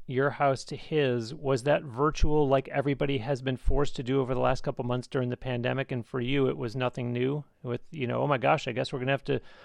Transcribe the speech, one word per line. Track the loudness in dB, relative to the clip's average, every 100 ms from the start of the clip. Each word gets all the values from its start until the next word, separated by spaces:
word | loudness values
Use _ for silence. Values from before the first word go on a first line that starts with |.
| -4
your | 0 0
house | 2 0 0
to | -4 -12
his, | -4 0 2 0 -4
was | -6 -2 0
that | 2 0
virtual | 0 0 0 4 4 6 4
like | 4 2
everybody | -2 0 0 0 0
has | -2 -2
been | -2 0
forced | 4 4 4 0
to |
do | 0 0
over | 2
the | 2
last | 2 0
couple | -2 -4
months | -2 -2 -2
during | -2 -2
the | -4
pandemic? | -4 -2 -2 -2 -2
And | -6 -6
for | -6
you, | 0 2 2
it | 0
was | -4 -2
nothing | -2 -2 -4
new | 0 0 -2 -6 _
with, | -6 -6 -8
you | -6 -4
know, | 0
"Oh | 0
my | 2
gosh, | 2 2 0
I |
guess | -6 -4
we're | -4
gonna | -2
have | -2
to | 0 -4 -4 -20